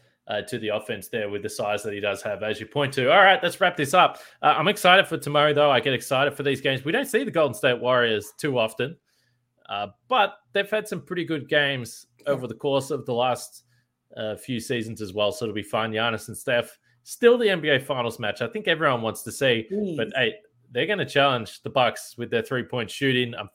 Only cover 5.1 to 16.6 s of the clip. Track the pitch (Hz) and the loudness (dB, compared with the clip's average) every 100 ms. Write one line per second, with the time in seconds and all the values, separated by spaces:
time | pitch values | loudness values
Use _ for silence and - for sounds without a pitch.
5.1 | 160 147 147 151 147 147 123 139 120 - | -2 0 2 4 6 4 4 2 -2 0
6.1 | 131 143 135 143 135 143 131 143 226 277 | 0 0 -2 -2 -2 -2 -2 -2 -2 0
7.1 | 226 262 165 143 - 135 120 120 127 117 | -2 0 0 0 2 0 2 2 4 4
8.1 | 107 - - 151 123 110 - 123 - _ | 0 -4 -6 -2 0 0 -2 -6 -8 _
9.1 | _ _ _ _ _ - 190 101 - - | _ _ _ _ _ -10 -8 -8 -10 0
10.1 | 254 196 - _ 202 196 214 214 185 - | 2 2 -2 _ -4 -2 -2 -4 -8 -8
11.1 | 175 160 156 - 151 143 131 117 - - | -6 -4 -6 -2 0 0 -2 -6 -14 -20
12.1 | _ 143 135 123 110 143 135 135 139 123 | _ -4 -4 -4 -6 0 0 0 -6 -2
13.1 | 120 127 117 - - _ _ _ _ _ | 0 0 0 -6 -20 _ _ _ _ _
14.1 | - 110 107 - 117 113 120 110 110 101 | -8 -8 -6 -6 -6 -4 -4 -4 -8 -8
15.1 | 104 104 98 113 104 101 113 113 110 117 | 0 0 0 -4 -6 -4 -2 -2 0 -2
16.1 | 110 - 101 - 120 | -2 -6 -10 -2 0